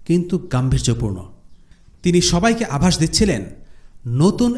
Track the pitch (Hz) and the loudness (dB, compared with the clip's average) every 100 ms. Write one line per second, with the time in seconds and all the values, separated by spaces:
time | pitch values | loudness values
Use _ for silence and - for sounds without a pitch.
0 | - 175 175 185 - 127 131 127 123 117 | -2 -2 -2 -6 -4 -2 0 0 0 -2
1 | 110 92 87 - - - - _ - _ | -4 -6 -12 -20 -20 -20 -20 _ -20 _
2 | 180 175 175 175 226 233 220 139 180 156 | 0 2 2 2 2 0 -2 0 2 2
3 | 160 - 208 120 92 - - - - - | 0 2 0 0 -6 -16 -20 -20 -20 -14
4 | 123 123 180 240 240 | -6 2 2 2 0